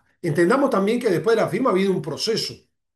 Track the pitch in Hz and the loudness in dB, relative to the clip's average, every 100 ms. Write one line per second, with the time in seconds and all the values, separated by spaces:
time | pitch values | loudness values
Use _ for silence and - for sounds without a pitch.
0 | _ _ 170 156 175 233 277 208 196 240 | _ _ -4 0 2 4 2 0 0 0
1 | 226 165 165 214 139 202 262 185 196 175 | 0 0 2 0 0 0 0 2 0 0
2 | 151 - 208 214 - 120 _ _ _ | -4 -6 -4 -4 -4 -12 _ _ _